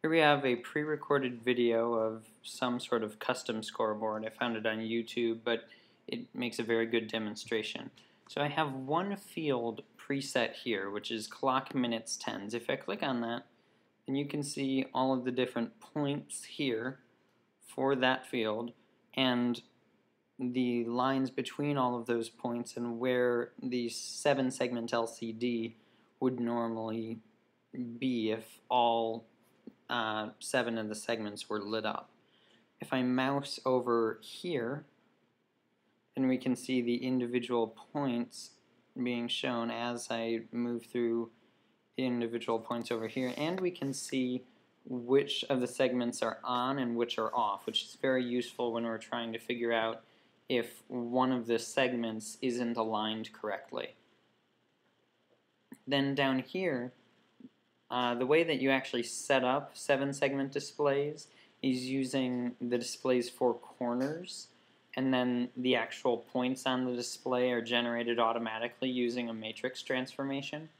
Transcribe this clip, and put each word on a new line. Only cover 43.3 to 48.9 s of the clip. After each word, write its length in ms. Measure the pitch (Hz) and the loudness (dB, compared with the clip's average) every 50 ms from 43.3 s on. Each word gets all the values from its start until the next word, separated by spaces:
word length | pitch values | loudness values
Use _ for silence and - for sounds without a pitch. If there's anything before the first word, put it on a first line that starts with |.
| - | -2
and 240 | - 147 160 180 190 | -2 -2 -2 -2 0
we 100 | 185 175 | -2 -2
can 240 | 175 - - 139 131 | -2 -2 -4 -4 -4
see 500 | - - - 135 135 127 123 127 123 - - _ _ _ _ _ _ _ | -6 -6 -2 -2 0 0 0 -2 -4 -6 -10 _ _ _ _ _ _ _
which 560 | - 127 123 120 120 135 139 143 143 - - - - | -8 -8 -6 2 6 6 6 6 4 -4 -4 -2 0
of 100 | 139 127 | 0 0
the 80 | 123 | 0
segments 560 | 120 - - 135 127 123 123 120 120 120 - 123 | -2 2 2 2 2 2 2 0 0 0 0 -2
are 160 | 113 - - | -2 -2 -4
on 380 | - 123 123 123 123 131 139 139 | -4 -2 0 0 0 0 0 0
and 160 | 127 117 117 | 0 0 2
which 220 | 117 117 117 - | 0 0 0 0
are 180 | - 110 110 - | -2 0 0 0
off, 300 | 120 110 104 98 98 - | 0 0 0 -2 -4 -6
which 180 | - 113 - - | -4 -4 -4 -4
is 140 | - - - | -4 -6 -2
very 220 | - 135 131 127 127 | 0 2 2 2 2
useful 480 | 123 120 123 120 - - - 123 120 | 2 0 0 -2 -2 -4 -2 -2 0
when 140 | 113 117 117 | 0 0 -2
we're 120 | 117 | -2